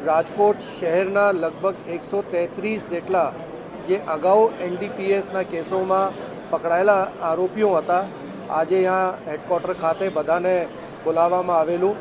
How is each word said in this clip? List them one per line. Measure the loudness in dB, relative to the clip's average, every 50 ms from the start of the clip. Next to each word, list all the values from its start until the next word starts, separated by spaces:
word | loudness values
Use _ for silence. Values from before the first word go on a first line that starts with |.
| 0
રાજકોટ | 2 2 2 2 0 0 4 4 4 4 2 -4 -12 -8 -4
શહેરના | -2 0 2 2 2 2 2 4 4 4
લગભગ | 4 2 0 -2 -2 0 -2 -2 -2 -2 -8 -8
એકસો | -8 -8 -6 -4 -4 -4
તેત્રીસ | -4 -2 -2 -2 -2 -2 -4 -6 -4 -4 -4 -4 -4 -6
જેટલા | -6 -6 -2 0 2 2 2 2 -2 -8 -12 -12 -14 -14 -14 -14 -14 -12 -2
જે | -2 -2
અગાઉ | -2 0 -4 -4 0 4 6 8 8 6 4
એન | 2 -2 -6 -6 -4
ડી | -4 -6 -8
પી | -6 -6 0
એસ | 0 0 0 0 -4
ના | -4 -4
કેસોમાં | -4 -4 -4 -6 -4 -2 -2 -2 0 2 2 2 2 0 -2 -6 -12 -12 -12 -14 -6 -4
પકડાયેલા | -4 -2 0 2 2 4 6 6 6 4 2 -2 -4 -6
આરોપીઓ | -2 -2 0 0 0 -2 0 2 2 4
હતા, | 4 2 2 2 0 0 0 -4 -10 -12 -14 -12 -12 -12 -8 -4
આજે | -2 -2 0 2 2
અહીંયા | 2 4 2 2 2 0 0 -2 -6 -8 -8
હેડક્વાર્ટર | -8 -8 -2 -2 -2 0 0 -4
ખાતે | -6 -2 0 -2 0 0 -2 -2
બધાને | -2 -2 0 2 0 2 2 2 0 0 0 -4 -8 -14 -14 -14 -14 -6 -2
બોલાવવામાં | 0 2 4 4 4 4 2 2 2 2 2
આવેલું. | 2 2 2 2 2 0 0 -2